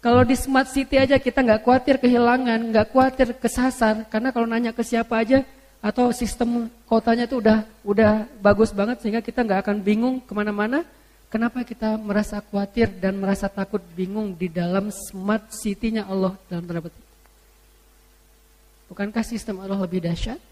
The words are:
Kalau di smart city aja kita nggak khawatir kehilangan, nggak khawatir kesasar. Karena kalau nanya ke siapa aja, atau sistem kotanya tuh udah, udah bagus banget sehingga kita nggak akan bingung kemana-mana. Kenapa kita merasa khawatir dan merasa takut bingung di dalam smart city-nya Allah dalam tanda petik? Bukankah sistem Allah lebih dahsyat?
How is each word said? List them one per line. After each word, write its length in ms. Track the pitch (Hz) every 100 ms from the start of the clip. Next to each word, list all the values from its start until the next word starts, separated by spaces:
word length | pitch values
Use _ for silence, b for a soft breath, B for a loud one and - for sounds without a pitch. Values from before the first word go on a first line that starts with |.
Kalau 240 | 240 247 247
di 80 |
smart 400 | 254 - 262 262
city 240 | 277 262 269
aja 240 | 269 277
kita 160 | 262 254
nggak 240 | 254 220
khawatir 400 | 233 254 247 262
kehilangan, 560 | 247 240 240 254 254 226 226
nggak 160 | 220 214
khawatir 400 | 262 262 262 247 233
kesasar. 720 | 240 - 254 247 220 220 220
Karena 240 | 214 254
kalau 160 | 247 233
nanya 240 | 226 233
ke 80 | 226
siapa 400 | 233 226 226 226
aja, 240 | 226 262 262 b b b
atau 320 | 208 233 247
sistem 560 | 233 233 - 233 240 233 - _
kotanya 400 | 226 226 233 240
tuh 160 | 262 220
udah, 160 | 220 214 - 202
udah 400 | 202 214 214 214 214
bagus 320 | 196 202 220
banget 320 | 202 208 247 220
sehingga 160 | 220
kita 240 | 233 247 233
nggak 160 | 190
akan 140 | 196 208 196
bingung 320 | 214 240 262
kemana-mana. 640 | - 208 208 208 214 277 339 b b b _
Kenapa 320 | 226 233 247 240
kita 320 | 226 220 220
merasa 400 | 214 202 208 208
khawatir 560 | - 202 202 240 220 185
dan 160 | 190 196
merasa 320 | 196 196 202
takut 320 | - 190 208 175 170
bingung 400 | 185 208 208 170
di 80 | 180
dalam 480 | 165 175 190 208
smart 560 | - - 196 190 214 214
city-nya 560 | - 214 196 226 220 196
Allah 320 | 190 190 196 _
dalam 160 | 175
tanda 160 | 175 170
petik? 240 | 165 - _ _ _ _ _ _ _ _ _ _ _ _ _ _ _ _ _ _ _
Bukankah 380 | 180 202 220 220
sistem 320 | 233 - 190
Allah 240 | 190 196
lebih 240 | 180 185 170
dahsyat? 320 | 170 226 269 _